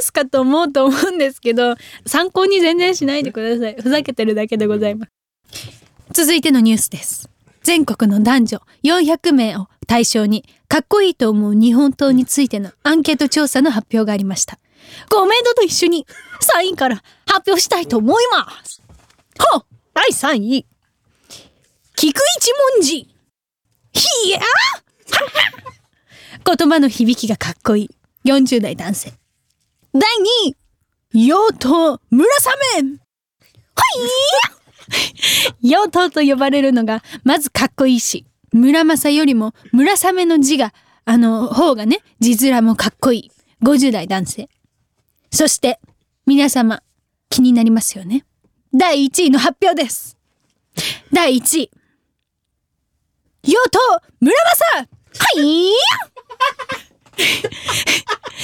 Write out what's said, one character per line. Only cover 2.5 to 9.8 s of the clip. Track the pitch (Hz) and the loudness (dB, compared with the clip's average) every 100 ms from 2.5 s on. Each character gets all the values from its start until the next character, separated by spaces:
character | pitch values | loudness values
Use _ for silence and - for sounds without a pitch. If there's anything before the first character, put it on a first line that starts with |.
| 392 | 2
全 | 339 339 | 2 0
然 | 359 | 0
し | 359 277 | -2 -4
な | 285 | -4
い | |
で | 277 | -6
く | 226 | -6
だ | 220 233 | -6 -4
さ | 226 | -4
い。 | 214 | -6
ふ | 226 | -4
ざ | 294 | -2
け | 277 | -4
て | 247 | -4
る | 220 | -2
だ | 214 214 | -2 -4
け | 220 | -2
で | 208 | -2
ご | 208 | -2
ざ | 208 | -4
い | 214 | -6
ま | 220 | -12
す。 | _ _ _ _ - - - _ _ _ | _ _ _ _ -20 -20 -20 _ _ _
続 | - 302 | 0 2
い | 339 | 2
て | 320 | 2
の | 262 | 4
ニ | 226 | 4
ュ | 220 | 2
ー | |
ス | - | -2
で | 156 | -8
す。 | - - - _ _ _ | -12 -14 -16 _ _ _
全 | - 339 294 | -2 0 0
国 | 220 214 | 0 0
の | 202 | 2
男 | 214 262 220 | 2 2 0
女 | 208 - _ | -4 -12 _
四 | 285 349 | 0 2
百 | 302 320 349 | 2 0 2
名 | 277 220 202 | 2 0 -4
を | 190 _ | -12 _